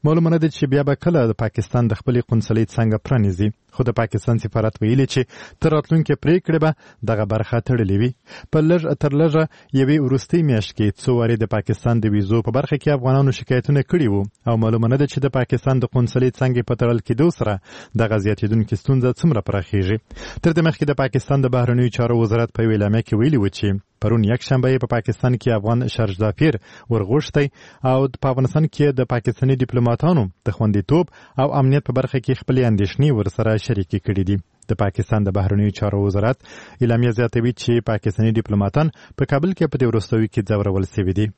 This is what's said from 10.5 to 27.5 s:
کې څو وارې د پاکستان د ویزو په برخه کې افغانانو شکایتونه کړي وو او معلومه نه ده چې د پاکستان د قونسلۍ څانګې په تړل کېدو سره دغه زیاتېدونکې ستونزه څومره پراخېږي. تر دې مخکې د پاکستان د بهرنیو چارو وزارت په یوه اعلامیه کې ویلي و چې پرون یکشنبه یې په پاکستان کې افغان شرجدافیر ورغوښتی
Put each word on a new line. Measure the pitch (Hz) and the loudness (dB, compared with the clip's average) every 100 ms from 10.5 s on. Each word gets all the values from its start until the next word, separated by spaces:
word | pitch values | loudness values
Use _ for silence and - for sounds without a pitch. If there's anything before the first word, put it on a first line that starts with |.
| 113 101 - | 0 -2 -2
کې | 107 - | -2 -2
څو | - 123 | -2 0
وارې | 113 117 | 2 0
د | 107 107 | 0 -2
پاکستان | - 107 120 117 | -2 -2 0 0
د | 107 | 0
ویزو | 104 95 113 | 0 0 0
په | 113 | 0
برخه | 120 143 147 | -2 -2 -2
کې | - 143 | 0 0
افغانانو | 123 135 139 | 2 2 2
شکایتونه | 127 - 127 120 143 | 0 -2 -2 2 0
کړي | 131 180 127 | 2 0 2
وو | 101 101 _ - | 0 -2 _ -2
او | 113 | 0
معلومه | 110 113 113 | 2 2 0
نه | 131 | 0
ده | 143 | 0
چې | - | -2
د | 135 | -2
پاکستان | 127 123 123 - 131 | -2 -2 -2 0 0
د | 120 | 0
قونسلۍ | 131 120 127 127 - | 0 0 2 0 0
څانګې | 131 123 | 0 0
په | 113 120 | -2 -2
تړل | 120 117 - | 0 0 -2
کېدو | 117 165 | 0 0
سره | - 107 98 - - - 107 | 0 -4 -4 -8 -20 -8 -2
دغه | 113 107 | 0 0
زیاتېدونکې | 98 104 104 113 107 107 | 0 -2 0 0 0 -4
ستونزه | - 135 123 | 0 0 0
څومره | 123 170 123 - | 0 0 0 -2
پراخېږي. | 98 87 101 92 110 _ - - - | -4 -2 -2 0 -2 _ -18 -16 -4
تر | 170 | -2
دې | 160 165 | 2 0
مخکې | - 143 | 0 -2
د | |
پاکستان | 143 135 135 - 139 | -2 -2 -2 0 0
د | 131 | 0
بهرنیو | 123 120 123 123 - | 0 0 2 0 0
چارو | 117 117 | 0 2
وزارت | 113 113 117 | 2 0 -2
په | - | 0
یوه | 113 | 0
اعلامیه | 107 101 110 | 2 2 0
کې | - | 0
ویلي | 104 127 143 | 0 2 2
و | 98 | 0
چې | - 104 98 _ _ | 0 -2 -2 _ _
پرون | 107 113 | 0 2
یکشنبه | 104 120 - 131 127 | 2 0 0 0 2
یې | 131 | 0
په | 117 | 0
پاکستان | 120 - 113 127 123 | -2 -2 -2 0 0
کې | 127 113 | 0 0
افغان | 104 117 123 | 0 0 -2
شرجدافیر | - 107 92 107 95 156 117 - - - | -2 -4 0 -2 2 0 0 -8 -20 -4
ورغوښتی | 113 95 139 - 147 143 | -2 0 -2 0 -2 -2